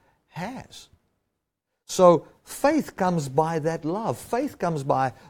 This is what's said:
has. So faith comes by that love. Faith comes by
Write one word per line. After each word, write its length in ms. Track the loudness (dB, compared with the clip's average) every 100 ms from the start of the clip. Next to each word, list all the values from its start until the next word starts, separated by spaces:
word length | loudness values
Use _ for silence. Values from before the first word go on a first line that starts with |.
| _ _ _
has. 640 | -12 -12 -12 -18 -20 -20 _ _ _ _ _ _ _ _ _ -10
So 420 | 6 6 6 0 _
faith 540 | -20 -2 2 2 -2 -4
comes 320 | -2 -2 -2
by 300 | 0 0 0
that 260 | -2 -4 -4
love. 320 | -4 -4 -6
Faith 420 | -4 -4 -4 -4
comes 240 | -4 -4
by 300 | 0 0 0 -4